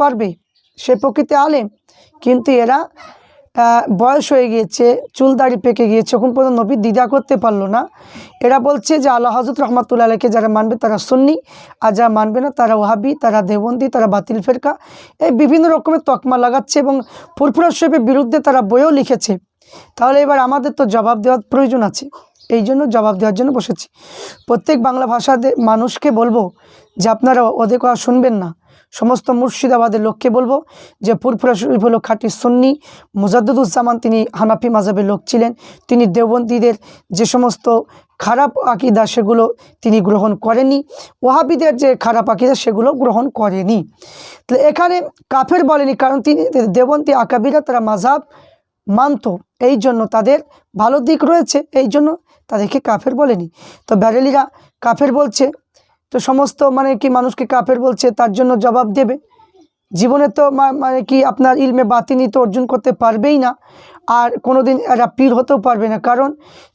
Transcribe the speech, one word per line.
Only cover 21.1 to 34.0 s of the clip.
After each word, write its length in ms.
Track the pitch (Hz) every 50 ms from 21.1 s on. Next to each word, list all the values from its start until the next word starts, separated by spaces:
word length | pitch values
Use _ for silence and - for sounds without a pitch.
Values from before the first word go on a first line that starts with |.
| 233 220 208
দেওয়ার 160 | 254 254 240 208 _
প্রয়োজন 320 | - 254 277 240 247 254 220
আছে, 220 | 196 - - - 285 - - _ _ _ _ _ _ 233
এই 60 | 226 208 208
জন্য 140 | 269 269 294 254 208
জবাব 200 | 226 214 214 208 185
দেওয়ার 160 | 220 220 202 185
জন্য 120 | 247 269 285 247
বসেছি। 280 | 190 - 196 - - - _ _ - - - - - - - - _
প্রত্যেক 300 | - 233 233 - - 311 254 226
বাংলা 240 | 262 254 262 262
ভাষাতে 420 | 226 233 240 - - 269 247 233 269 254 - 233 220
মানুষকে 400 | 220 220 226 247 - - - 294
বলবো 320 | 240 214 233 240 220 240 208 180 - _ _ _ _ - _ _ _
যে 100 | - - 226 220
আপনারা 260 | 220 - 262 262 254 240 220 - -
ওদের 180 | 226 208 240 247 -
কথা 140 | 247 240
শুনবেন 380 | - - - 247 254 247 254 226 202 180
না, 60 | 170 165 - _ _ _ _ _ _ _
সমস্ত 320 | - 226 233 254 208 - -
মুর্শিদাবাদের 720 | 247 240 247 254 - - - 254 247 240 233 233 214 220 214
লোককে 220 | 220 208 - - 254
বলবো 260 | 214 247 254 233 269 285 311 _ _ - - - _ _
যে 120 | - 190 233 - -
ফুরফুরা 320 | 254 240 202 - 254 240
শরীফ 280 | 180 214 - 262 220 196
হলো 140 | 240 226 220 -
খাঁটি 220 | - 226 214 - 220
সুন্নি। 420 | - - - 247 240 247 254 269 285 302 _ - - - - _ _
মুজাদ্দিদুজ্জামান 800 | 202 196 208 180 - 214 214 277 233 262 190 - 277 240 240 240
তিনি 200 | 233